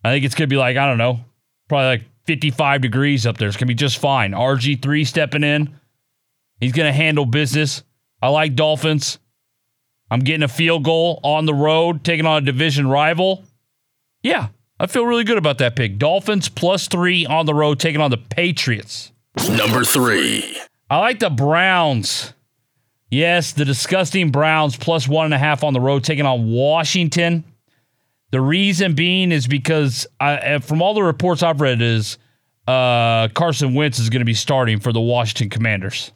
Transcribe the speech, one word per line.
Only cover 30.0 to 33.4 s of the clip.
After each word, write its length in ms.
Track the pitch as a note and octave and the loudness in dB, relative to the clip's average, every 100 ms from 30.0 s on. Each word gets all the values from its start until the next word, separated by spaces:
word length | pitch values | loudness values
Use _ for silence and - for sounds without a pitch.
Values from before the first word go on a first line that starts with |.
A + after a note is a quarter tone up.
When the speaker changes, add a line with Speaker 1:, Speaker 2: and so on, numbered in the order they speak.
| - _ | -10 _
Speaker 1:
I, 180 | C#3+ C#3+ | -2 0
uh, 220 | B2 C#3+ | -2 -4
from 220 | C3+ D#3 | -2 0
all 120 | F#3 | 2
the 100 | G#3+ | 2
reports 400 | F#3 C3+ F3+ D#3+ | 0 0 0 2
I've 180 | E3+ D3 | 0 2
read, 200 | C#3 A#2+ | 0 2
is, 360 | A#2 A2+ G#2+ - _ _ _ _ - | 0 0 -2 -10 _ _ _ _ -2
uh, 600 | C3 B2+ A#2+ A#2 A2+ A2+ | 2 2 2 2 2 0
Carson 440 | - | 0